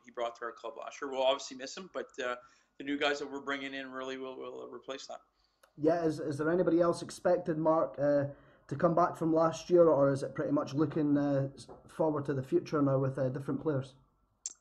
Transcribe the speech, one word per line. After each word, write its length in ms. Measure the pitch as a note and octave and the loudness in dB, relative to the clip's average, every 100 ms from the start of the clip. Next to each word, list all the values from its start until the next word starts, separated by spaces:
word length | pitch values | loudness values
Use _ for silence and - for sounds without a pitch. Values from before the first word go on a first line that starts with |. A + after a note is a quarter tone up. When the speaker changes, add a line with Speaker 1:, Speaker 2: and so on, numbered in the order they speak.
| - | -14
Speaker 1:
he 60 | |
brought 240 | A#2 A#2 A#2 | -8 -6 -6
to 80 | A#2 | -10
our 60 | |
club 220 | A2 A2+ - | -10 -12 -12
last 240 | - - | -12 -10
year. 80 | C#3+ | -6
We'll 140 | C3 | 0
obviously 340 | C3 C3+ - C3 | 2 0 -4 -12
miss 180 | C3 - | -12 -12
him, 140 | F#3 | -12
but, 160 | C#3 A2+ - | -10 -10 -8
uh, 120 | B2 A#2+ - _ _ - | -6 -8 -12 _ _ -12
the 60 | |
new 140 | C#3 C#3+ | -6 -2
guys 220 | D3 C#3+ | -2 -2
that 120 | C#3 | -6
we're 80 | C#3 | -8
bringing 340 | B2+ C#3 C3+ | -6 -6 -6
in 180 | C3+ C3+ | -10 -10
really 260 | C3 C3 C3 | -10 -8 -8
will, 200 | C3 C3 | -10 -10
will, 260 | B2+ B2+ | -12 -12
uh, 120 | B2+ B2 | -14 -14
replace 320 | - C#3 - | -12 -12 -12
that. 120 | B2+ _ _ _ _ _ - | -16 _ _ _ _ _ -4
Speaker 2:
Yeah, 260 | D3 E3+ | 0 0
is, 160 | E3 D3 | -2 -4
is 180 | D3 C3+ | -6 -4
there 140 | D#3 | 0
anybody 300 | F3 F3 E3+ | 0 2 4
else 200 | E3+ E3+ | 2 0
expected, 560 | - - F#3 F3 F3+ D#3 | -6 -2 0 2 0 0
Mark, 380 | D#3+ D#3+ - - | 2 2 0 0
uh, 280 | C#3+ C#3+ C#3 - - _ - | 2 2 0 -6 -20 _ -10
to 80 | C#3 | 0
come 160 | F3 | 2
back 220 | E3 E3+ - | 4 2 0
from 180 | D#3+ | 0
last 360 | D#3+ E3 E3 - | 4 2 0 4
year, 180 | F3 E3 | 8 8
or 240 | C#3+ C#3 | 8 4
is 100 | C3+ | 2
it 140 | C#3 - | -2 -4
pretty 160 | C#3+ | 0
much 220 | C#3+ C#3+ | 0 0
looking, 440 | C3+ D3+ E3 D3 C#3+ | 0 0 2 2 2
uh, 300 | C#3+ C#3 C3+ - | 2 0 -2 -6
s-, 120 | - - - | -18 -20 -10
forward 380 | - D#3+ D3 C#3+ | -2 0 0 -2
to 80 | |
the 100 | C#3 | -4
future 380 | C3+ E3+ - D#3 | 2 0 2 2
now 160 | C#3 C3+ | 4 4
with, 200 | C3+ C3+ | 2 0
uh, 120 | C3 | -2
different 320 | C3+ - G#3 | -2 -4 -2
players? 320 | D#3+ C#3 B2 - _ _ _ _ - - | 0 0 -2 -10 _ _ _ _ -14 -14